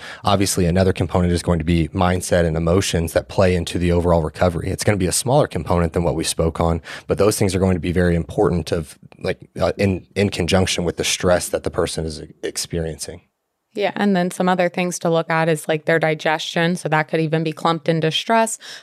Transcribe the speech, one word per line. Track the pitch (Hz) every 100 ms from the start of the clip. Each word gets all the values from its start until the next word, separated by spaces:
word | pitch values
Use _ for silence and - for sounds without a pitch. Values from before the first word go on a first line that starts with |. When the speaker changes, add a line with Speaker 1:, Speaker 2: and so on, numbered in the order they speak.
| - -
Speaker 1:
obviously | - 101 98 - 87
another | 90 95
component | 90 90 95 87
is | 87
going | - 87
to |
be | 76 85 78
mindset | 101 90 90 - 90
and | 85 80
emotions | 82 90 98 90 85
that | - -
play | - 95 90
into | 85 -
the | 87
overall | 87 87 85
recovery. | 76 - 92 82 -
It's | 90
gonna | - 104
be | 90
a |
smaller | 78 - 139 123
component | 95 82 87 85
than | 90
what | 85
we | 73
spoke | 80 - 82 -
on, | 85 82 - - -
but | -
those | 98 -
things | 101
are | 92
going | 95 90
to |
be | 85
very | 87 90
important | 85 80 - 104 87 80
of, | 87 76 - - -
like, | 87 90 - -
uh, | 87 -
in, | 101 90 -
in | - 101
conjunction | - 85 92 92 -
with | 87 -
the |
stress | - - 92 90 -
that | 78
the | -
person | - 82 -
is | 78 76
e-, | 78 -
experiencing. | - - - 85 80 78 - 80 _ _ _ _ _
Speaker 2:
Yeah, | - 196
and | 180 208
then | 190 180
some | - 185
other | 185 175
things | 175 180 170
to | 175
look | 165 160
at | 160 165
is, | 156 -
like, | 160 -
their | 165
digestion. | 156 156 165 156 - - 170 180
So | 156
that | 156 156
could | 165
even | 160 165
be | 160
clumped | 151 165 165 -
into | 165 160
stress, | 156 - 226 226 - - -